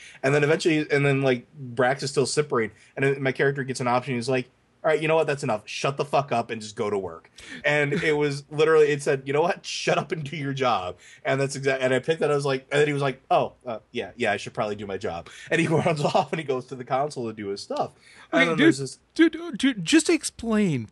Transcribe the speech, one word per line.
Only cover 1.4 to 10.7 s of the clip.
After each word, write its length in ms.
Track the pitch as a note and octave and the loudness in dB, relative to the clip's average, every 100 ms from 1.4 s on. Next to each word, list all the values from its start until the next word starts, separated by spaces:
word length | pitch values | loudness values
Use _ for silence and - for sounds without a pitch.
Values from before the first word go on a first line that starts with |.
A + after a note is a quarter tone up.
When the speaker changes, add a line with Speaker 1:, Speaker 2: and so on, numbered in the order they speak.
| - D3+ B2+ A#2+ | -4 -16 -12 0
Speaker 1:
Brax 260 | B2+ C#3 | 0 0
is 80 | C3+ | -2
still 160 | D3 D3 | -2 0
simpering, 460 | - D3 B2+ G#2+ - - - | 0 -2 -2 -2 -6 -16 -2
and 100 | C#3 | 0
then 160 | C#3 | 0
my 100 | C3+ | -2
character 300 | B2+ F3 C#3+ | 0 0 0
gets 180 | C3 A#2+ | -6 -4
an 60 | B2 | 0
option. 280 | B2 C#3 A#2+ | 0 0 -4
He's 120 | A#2 | -2
like, 200 | C3 B2+ _ _ _ | -2 -4 _ _ _
"All 80 | E3+ | 0
right, 120 | D3+ | 0
you 80 | D#3 | 2
know 60 | D#3+ | 2
what? 120 | D3+ | 2
That's 160 | C#3+ | -2
enough. 200 | C3+ G#2+ - | -2 -4 -4
Shut 320 | - C#3+ C#3+ | -4 -4 -2
the 80 | C3+ | 0
fuck 260 | - C#3+ | 0 0
up 180 | A#2+ A2+ | -2 -2
and 120 | A2+ | -8
just 160 | G#2+ G#2 | -10 -4
go 120 | G#2+ | -2
to 80 | G2+ | -2
work." 320 | F2+ D#2+ - - - - D3 | -4 -12 -20 -20 -18 -6 0
And 260 | D3 C#3+ | 0 0
it 220 | E3 E3 | 0 0
was 320 | D3 D3 C#3+ - | 0 0 -2 -8
literally, 380 | D3+ D#3 D#3+ D3 | 2 4 6 6
it 160 | D3 | 4
said, 200 | D#3 C#3 C#3 | 0 -2 0
"You 80 | |
know 80 | C#3+ | 0
what? 240 | F3 F#3+ - | 2 0 -6
Shut 320 | - - E3 | -6 0 0
up 160 | D3 | 0
and 100 | E3+ | -6
do 140 | C#3 E3 | -8 -6
your 160 | C#3 | -6
job." 420 | C3+ B2+ | 0 2